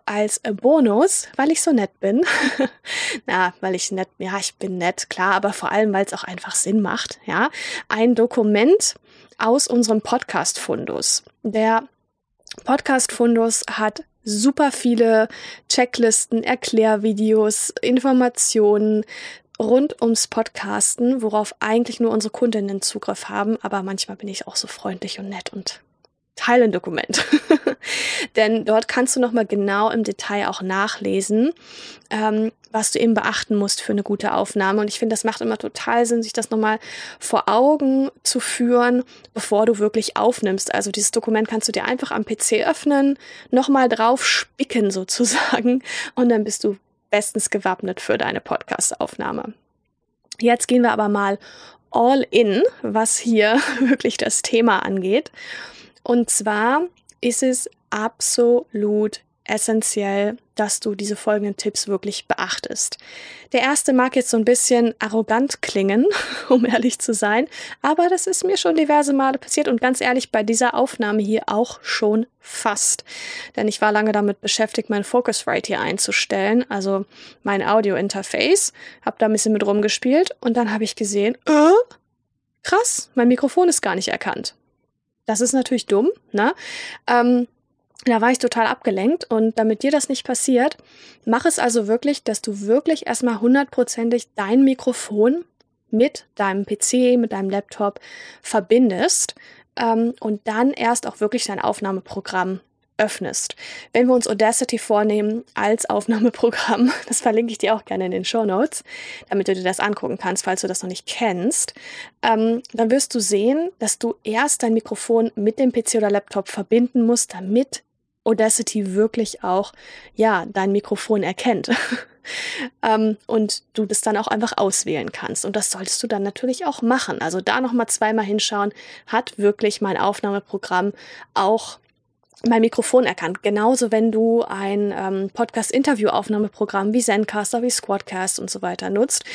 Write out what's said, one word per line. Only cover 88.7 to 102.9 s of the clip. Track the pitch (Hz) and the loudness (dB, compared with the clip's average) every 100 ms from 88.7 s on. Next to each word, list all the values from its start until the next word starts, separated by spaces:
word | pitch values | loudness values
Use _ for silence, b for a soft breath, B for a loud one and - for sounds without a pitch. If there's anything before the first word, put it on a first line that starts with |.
| 254 - 190 208 339 - | 0 -2 0 0 0 0
und | 226 220 226 | 0 2 2
damit | 220 214 | 0 0
dir | 269 | 0
das | 294 - | 0 0
nicht | 262 - | -4 -4
passiert, | 254 - 247 277 - B B B B - | -4 0 2 2 -2 B B B B -2
mach | 226 339 | 0 2
es | - | 2
also | 247 226 202 | 0 0 0
wirklich, | 233 285 285 | 0 0 -2
dass | - 214 | -4 -4
du | - 202 | -6 -6
wirklich | 202 247 311 311 - | 0 0 2 -2 -2
erstmal | 240 247 214 | -2 -2 0
hundertprozentig | 233 269 277 - 247 - 233 233 - - | 2 2 2 -2 -2 -2 -2 -2 -4 -6
dein | 196 240 | 2 4
Mikrofon | 269 262 - 240 - 208 226 320 - _ _ _ _ | 4 4 -2 -4 -4 2 2 2 -4 _ _ _ _
mit | 220 277 - - | 2 2 0 -12
deinem | - 202 190 196 | -4 -2 -2 -4
P | 208 | -4
C, | - 254 247 247 | 0 2 4 4
mit | 233 | 2
deinem | 196 196 | -2 -4
Laptop | 196 202 - - - B B B B | -4 -6 -4 -4 -4 B B B B
verbindest, | - 220 180 233 254 185 311 - - B B B B - | -4 -2 4 6 6 4 0 0 -2 B B B B -2
ähm, | 233 226 233 - | 0 2 0 -2
und | 220 208 - | -4 -4 -2
dann | 214 262 | 2 2
erst | - 233 240 - | 2 0 0 -4
auch | - | -4
wirklich | 214 240 | -2 -2
dein | - 202 | -4 -2
Aufnahmeprogramm | - 208 196 190 - 196 - 190 185 190 - _ _ | -2 -2 -4 -6 -6 -12 -6 -4 -2 -6 -12 _ _